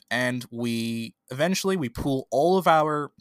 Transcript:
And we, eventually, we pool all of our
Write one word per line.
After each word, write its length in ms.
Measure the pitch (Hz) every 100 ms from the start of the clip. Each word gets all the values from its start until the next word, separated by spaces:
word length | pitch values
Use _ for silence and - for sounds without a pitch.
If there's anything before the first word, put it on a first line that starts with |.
| -
And 360 | 117 127 123 123
we, 640 | 117 120 117 113 117 113 - -
eventually, 460 | 127 170 190 190 190
we 140 | -
pool 360 | - 143 131 -
all 260 | 127 165 190
of 80 | 175
our 460 | 160 151 151 143 _